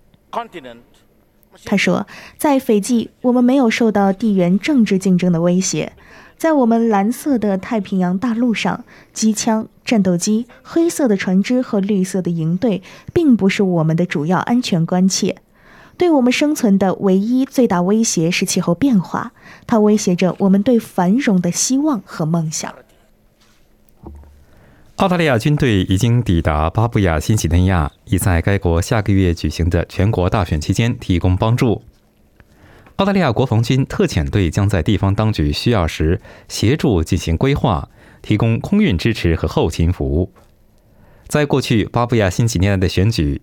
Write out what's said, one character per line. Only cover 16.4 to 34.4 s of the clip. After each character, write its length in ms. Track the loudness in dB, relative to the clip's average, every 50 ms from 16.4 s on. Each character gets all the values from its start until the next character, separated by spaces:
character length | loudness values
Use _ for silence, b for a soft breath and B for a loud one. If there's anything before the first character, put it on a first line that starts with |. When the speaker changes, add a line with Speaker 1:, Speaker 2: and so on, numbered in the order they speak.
| 0 -2 0
Speaker 2:
存 240 | 0 2 2 2 2
的 160 | 2 0 -2
唯 200 | 0 0 2 2
一 300 | 2 2 0 0 0 -2
最 220 | 0 0 0 2 2
大 160 | 2 0 0
威 200 | 0 0 0 0
胁 280 | 0 0 0 0 0
是 120 | 0 -2 -4
气 160 | -2 -2 -2
候 140 | -2 -2 -2
变 260 | 0 0 2 2 2
化， 340 | 0 -2 -6 -8 -8 -10 B B B B B B B -2
它 100 | 0 2
威 180 | 4 4 2
胁 200 | 2 2 0 0
着 200 | 0 0 -2 0 0
我 100 | 2 2
们 140 | 2 2 2
对 160 | 2 2 0
繁 360 | 0 -2 -4 -2 0 0 0
荣 240 | 0 0 0 0 0
的 120 | 0 -2
希 260 | -2 -4 -2 -2 -2 0
望 240 | 0 0 -2 -4 -6
和 220 | -10 -8 -6 -4
梦 240 | -2 -2 -2 -4 -4
想。 240 | -8 -8 -10 -12 -14 -16 -20 _ _ _ _ _ _ _ _ _ _ _ _ _ _ _ _ _ _ _ _ _ _ _ -20 -20 -20 -20 -20 -20 -20 b b b b b b b b b b b _
Speaker 3:
澳 120 | -2 0 0
大 80 | 2
利 100 | 2 2
亚 120 | 2 2 2
军 180 | 2 0 0
队 260 | 2 2 2 2 2 2
已 120 | 0 0
经 280 | 0 2 2 2 0 0
抵 180 | 2 0 0
达 300 | 2 0 0 0 0 0
巴 160 | 0 0 -2 0
布 100 | 0 0
亚 200 | 0 2 0 0
新 180 | 0 0 0 0
几 100 | 0 0
内 160 | 2 2 2
亚， 260 | 2 2 0 0 -2 -6 _ _
已 120 | -4 -4 -2
在 240 | 0 0 0 0
该 160 | 0 0 -2 0
国 240 | 0 0 0 0
下 180 | 0 0 -2 -2 0
个 100 | 0 2
月 180 | 2 2 2
举 160 | 0 -2 -4 -4
行 220 | -2 -2 -2 0
的 160 | 0 0 -2
全 240 | -2 -2 -2 0 0
国 180 | 0 0 0 0
大 160 | 0 0 0
选 160 | -2 -2 -2
期 140 | -2 -2 -2
间 240 | 0 0 -2 -2 -4
提 220 | -4 -2 -2 0
供 180 | 2 0 0 2
帮 180 | 2 0 2
助。 280 | 2 2 0 0 -2 -6 -14 -20 _ _ _ _ _ _ _ _ -20 b b b b b b b b b b b
澳 100 | -2 0
大 60 | 2
利 80 | 2 2
亚 120 | 2 2
国 140 | 0 0 0
防 160 | 0 0 0
军 240 | 2 2 0 0 0
特 200 | -2 -2 -2 -2 0
遣 200 | 0 -4 -4 -2
队 220 | 0 0